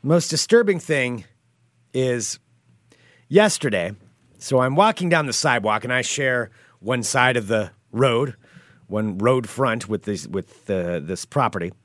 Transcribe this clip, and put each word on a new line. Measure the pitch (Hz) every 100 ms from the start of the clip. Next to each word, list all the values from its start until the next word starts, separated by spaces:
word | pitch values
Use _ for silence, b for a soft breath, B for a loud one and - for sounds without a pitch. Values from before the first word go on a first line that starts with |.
Most | 135 170 -
disturbing | 160 - 233 208 180
thing | - 147 123 120 - _ _ _ _ _ _
is | 131 127 120 110 - _ _ _ _ _ b b b b
yesterday. | 185 214 - 147 101 87 101 _ _ _ _
So | - 131
I'm | 127
walking | 143 214 220 175
down | 165 147
the |
sidewalk, | 117 151 123 104 107
and | 120
I | 127
share | 123 - 135 123 107 b b b
one | 98 123
side | 110 131 127 120
of | 101
the | 113 95 _ _
road, | 113 131 117 139 - b b b b b
one | 104 107 95
road | 117 127 110
front | - 131 113 98
with | 107
this, | - 101 -
with | 95 - - -
the, | 95 87 87
this | 76 92 -
property. | 147 117 98 85 -